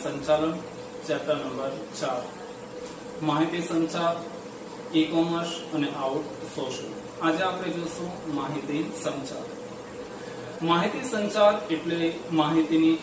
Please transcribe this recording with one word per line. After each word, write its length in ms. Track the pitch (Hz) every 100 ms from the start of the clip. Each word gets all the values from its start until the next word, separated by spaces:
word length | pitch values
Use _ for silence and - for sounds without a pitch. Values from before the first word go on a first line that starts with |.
સંચાલન, 500 | 147 139 143 151 160 180 - - - - -
ચેપ્ટર 300 | 147 151 143
નંબર 340 | 127 127 135 135 - -
ચાર, 220 | 139 - - - - - - - - - - -
માહિતી 400 | 156 147 165 170
સંચાર, 760 | 165 165 165 175 170 170 - - - - - - - 160
ઈ 80 |
કોમર્સ 680 | 156 165 165 170 170 - -
અને 160 | 156 143
આઉટસોર્સિંગ. 1040 | 143 131 147 - - - - 131 - - - - -
આજે 200 | 165 160
આપણે 280 | 185 180 180
જોશું 640 | 170 160 - 175 175 160
માહિતી 580 | 143 - 143 143 147 - -
સંચાર. 400 | 135 135 - - - - - - - - - - - - - -
માહિતી 420 | 165 170 214 -
સંચાર 680 | 247 214 202 214 208 208 -
એટલે 400 | 156 165 170 165 - -
માહિતીની 680 | 165 151 160 156 160 160 160